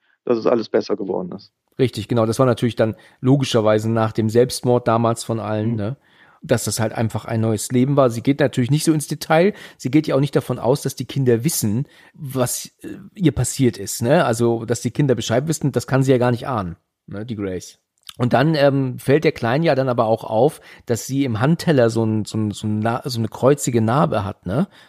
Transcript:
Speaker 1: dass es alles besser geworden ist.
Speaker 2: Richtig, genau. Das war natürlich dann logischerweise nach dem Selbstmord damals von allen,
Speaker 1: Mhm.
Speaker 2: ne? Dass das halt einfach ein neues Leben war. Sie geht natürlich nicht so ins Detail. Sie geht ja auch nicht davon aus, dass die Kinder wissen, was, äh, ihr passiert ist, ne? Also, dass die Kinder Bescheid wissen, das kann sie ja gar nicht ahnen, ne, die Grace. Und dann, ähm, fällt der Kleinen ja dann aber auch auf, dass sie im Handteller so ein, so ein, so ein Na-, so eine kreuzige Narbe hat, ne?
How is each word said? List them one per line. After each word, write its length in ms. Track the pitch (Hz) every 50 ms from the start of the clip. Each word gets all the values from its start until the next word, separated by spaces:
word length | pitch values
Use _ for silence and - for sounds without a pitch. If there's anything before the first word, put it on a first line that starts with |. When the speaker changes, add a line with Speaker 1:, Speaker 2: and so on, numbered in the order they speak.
| _ _ _ _ -
Speaker 1:
dass 140 | 123 120
es 80 | 113 113
alles 240 | - 123 113 104 -
besser 260 | - 107 104 - 107
geworden 380 | - 98 92 92 92 90 87 95
ist. 180 | 98 - _ _ _ _ _ _
Speaker 2:
Richtig, 300 | - 131 117 - 113 101
genau. 180 | - 123 117 110
Das 140 | 113 110 -
war 60 | 131
natürlich 320 | 127 113 - 127 113 -
dann 180 | - 113 110 101 - - - _ _
logischerweise 720 | 131 127 139 139 127 - - 113 104 107 107 107 110 113
nach 220 | 113 113 110 110 -
dem 160 | 113 107 107
Selbstmord 580 | 110 120 127 123 - - - 123 123 120 -
damals 380 | 120 113 117 117 113 117 - -
von 160 | - 113 110
allen, 300 | 104 107 107 107 107 117
Speaker 1:
Mhm. 40 | 117
Speaker 2:
ne? 220 | 107 101 110 135 _ _ _ _ _ _ _ _ _
Dass 240 | - 151 123 110 -
das 140 | 107 - -
halt 140 | 110 110 -
einfach 320 | 127 117 107 - 107 -
ein 160 | - 117 113
neues 300 | 110 113 110 101 - -
Leben 240 | 127 123 131 143 143
war. 140 | 143 131 120
Sie 120 | 113 117 -
geht 160 | 139 139 -
natürlich 320 | 143 - - 127 120 117
nicht 120 | 147 156 -
so 80 | 165 156
ins 140 | 151 -
Detail. 460 | - 156 - - - 160 165 180 208 202 - - - -
Sie 140 | _ - 127
geht 160 | 135 156 156
ja 80 | - 143
auch 40 | 135
nicht 160 | 143 - -
davon 240 | 139 - - 123 -
aus, 220 | - 117 143 -
dass 140 | - 135 -
die 100 | - 120
Kinder 380 | - - 135 131 123 117 113 120
wissen, 440 | 170 - - 113 104 104 127 143 _ - - - - _
was, 580 | - 151 127 127 131 123 - - - - - _ _
äh, 160 | - - - - - - _
ihr 160 | - 175 139
passiert 460 | - 135 123 - - - 131 117 -
ist, 240 | 98 95 - - -
ne? 240 | 117 120 151 175 139
Also, 400 | 127 123 113 117 117 117 113 113
dass 160 | 117 117 -
die 100 | - 120
Kinder 240 | - - 147 131 120
Bescheid 320 | 131 - - 113 131 151
wissen, 240 | 165 151 - - 135
das 160 | - 120 -
kann 160 | - 131 135 131
sie 80 | 135
ja 60 | 131
gar 140 | 117 120 123
nicht 160 | 120 117 135
ahnen, 280 | 143 127 107 90 85 82 _ _ _ _ _ _
ne, 180 | - 98 101 110
die 100 | 123 110
Grace. 440 | 104 101 95 92 87 - - - _ _ _ _ _ _ - -
Und 160 | - 123 117 120
dann, 200 | 120 139 165 160
ähm, 440 | 139 143 143 135 139 135 127 120 120
fällt 240 | - 131 139 160 160
der 80 | 156
Kleinen 320 | - - 123 113 131 156 165
ja 120 | 160 135
dann 120 | 131 135
aber 180 | 131 120 123 113
auch 180 | 110 113 - -
auf, 340 | - 110 110 131 151 - - - - - - _
dass 220 | - 117 - -
sie 160 | - 135 139 139
im 160 | 123 107 101
Handteller 500 | 127 156 170 - - 175 147 127 117 117
so 140 | 113 113 113
ein, 220 | 110 110 107 101
so 120 | - -
ein, 140 | 110 107 107
so 160 | 98 - -
ein 120 | 107 107 107
Na-, 220 | 107 117 120 - -
so 120 | 139 123 113
eine 100 | 110 -
kreuzige 520 | - - 120 135 147 - - 139 120 117
Narbe 440 | 110 110 123 151 170 147 110 107 101
hat, 200 | 95 - _ _
ne? 220 | 87 104 143 196 - _ - -